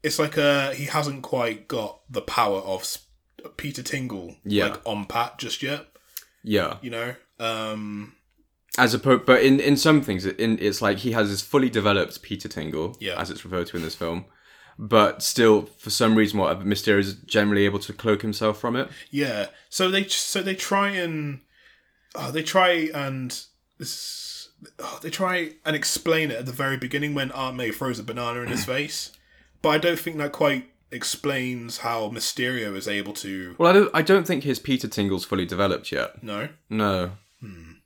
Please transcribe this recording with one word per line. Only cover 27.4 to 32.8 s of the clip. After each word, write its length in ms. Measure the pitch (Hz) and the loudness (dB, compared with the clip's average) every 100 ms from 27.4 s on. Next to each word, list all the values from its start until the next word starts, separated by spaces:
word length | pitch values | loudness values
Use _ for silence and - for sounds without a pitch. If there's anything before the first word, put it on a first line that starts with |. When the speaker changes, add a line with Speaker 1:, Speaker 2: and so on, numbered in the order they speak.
| 131 127 | -6 -4
Speaker 1:
May 120 | 117 | -4
throws 300 | 110 131 110 | -2 -4 -4
a 40 | |
banana 360 | 110 117 120 120 | -6 -6 -4 -4
in 80 | 120 | -4
his 180 | - - | -4 -2
<clears throat> 80 | |
face, 380 | 131 143 - - _ _ _ _ _ | -4 -4 -8 -10 _ _ _ _ _
but 80 | 156 | 2
I 80 | 151 | 4
don't 220 | 175 165 | 2 0
think 180 | 170 156 | -4 -6
that 140 | 143 | -6
quite 380 | - 147 135 127 _ _ | 2 2 2 -4 _ _
explains 840 | 123 - - 143 135 127 123 117 - | -8 -6 -4 -2 -2 -2 -6 -8 -6
how 300 | 117 117 107 | -4 -2 -2
Mysterio 640 | 117 - - 123 127 107 | -4 -4 -2 -2 -2 -4
is 120 | 95 | -6